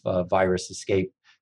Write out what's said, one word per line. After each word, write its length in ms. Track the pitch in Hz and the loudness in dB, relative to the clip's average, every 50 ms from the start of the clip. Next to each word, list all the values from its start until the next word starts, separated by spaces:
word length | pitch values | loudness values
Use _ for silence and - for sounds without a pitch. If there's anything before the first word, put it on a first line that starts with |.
| - | -4
uh, 180 | 107 95 90 87 | -2 -2 -2 0
virus 460 | 85 98 95 95 92 90 90 - - | 2 2 2 4 2 2 0 -2 -8
escape 420 | 98 - - - 104 95 92 - - _ _ _ _ _ | -12 -10 -4 0 0 0 0 -2 -6 _ _ _ _ _